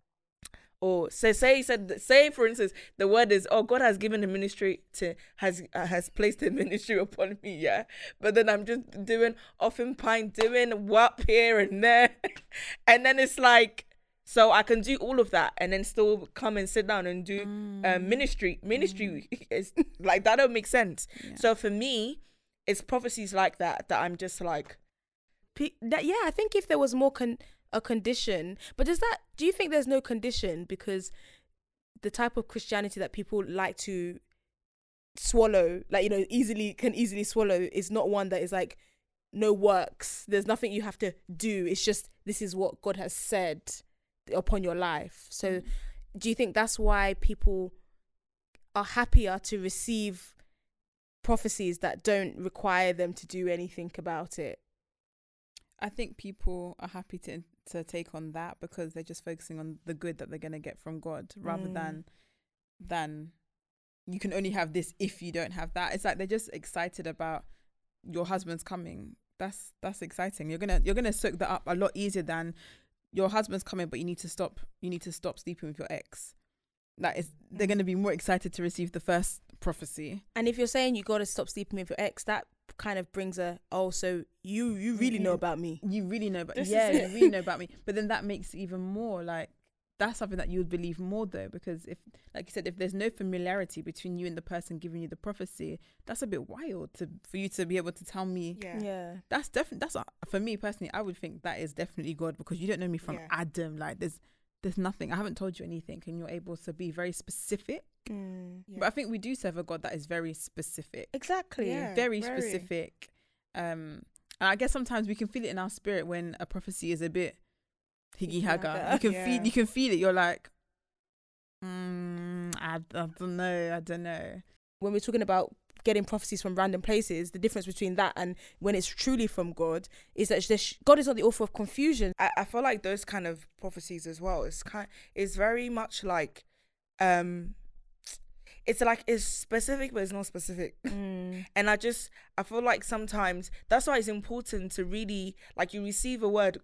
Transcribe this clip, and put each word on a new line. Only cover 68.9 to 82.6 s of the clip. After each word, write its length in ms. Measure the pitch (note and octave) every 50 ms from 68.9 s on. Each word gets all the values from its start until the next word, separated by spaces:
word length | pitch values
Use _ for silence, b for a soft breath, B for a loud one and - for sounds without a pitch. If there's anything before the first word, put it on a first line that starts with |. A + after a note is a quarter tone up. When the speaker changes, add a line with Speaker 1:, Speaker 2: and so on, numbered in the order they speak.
| - - - - - _ _ _ _ -
Speaker 2:
That's, 340 | F#3 G3 G3 - - - - _
that's 180 | - F#3+ G3 -
exciting. 480 | F3 E3 - - F3+ G3+ F#3+ - D3+ D#3
You're 100 | D#3+ E3
gonna, 200 | G3+ G3 F3+ F3+ -
you're 100 | F#3+ G3+
gonna 180 | B3 A#3+ G#3+
soak 260 | G#3 - - G3 E3+ E3
that 120 | - -
up 120 | F#3 - -
a 80 | - F3+
lot 160 | F3+ G3+ - -
easier 280 | F#3 G3+ G3+ G3 F#3+
than 320 | D#3 E3 E3 E3 E3 E3+ E3 b b b b b b b b _ _ _
your 160 | - F#3+ F#3+ F#3+
husband's 360 | G#3 A3 G#3+ - - F#3 -
coming, 240 | - - F#3 F3 E3
but 100 | - A#2+
you 60 | E3+
need 140 | F3 F3 -
to 100 | - D#3+
stop, 320 | - - F3+ - - - - - - _
you 80 | - F3+
need 140 | F3 E3+
to 100 | - F3
stop 260 | E3 - - F3 - -
sleeping 300 | - F3 F3 - - D3+
with 100 | D3 -
your 100 | D3 -
ex. 440 | D#3 - - - - - - - - _ _ _ _ _ _ _ _ _ _ _ _ -
Like, 200 | - E3 - -
it's, 100 | D#3+ - - - - _
they're 160 | F#3 G#3+ G#3
Speaker 3:
Mm. 40 | F#3+
Speaker 2:
gonna 140 | G#3 G3+ F#3+
be 100 | F#3 F3+
more 160 | F#3+ G3+ G3+
excited 400 | D3+ E3+ - - F#3 F3+ - F3 -
to 80 | -
receive 300 | F3 F3 - - F3 F3
the 80 | - E3+
first 420 | - - F3 F3 F#3+ - - - - - - -
prophecy. 640 | - F3+ D#3+ - - - - D3+ D3+ D3 - G3 - _ _
Speaker 3:
And 140 | A#3 A3+ A#3
if 80 | A3+
you're 100 | A#3+ A#3+
saying 280 | A#3 - C4 B3+ B3+ B3
you 80 | G#3
gotta 240 | G3 - G#3+ G#3 G#3
stop 220 | - - - - -
sleeping 280 | - G3+ G3+ - G3+ F#3+
with 120 | F3+ -
your 100 | - -
ex, 240 | G#3 - - - -
that 220 | A3 G#3+ - - - _ _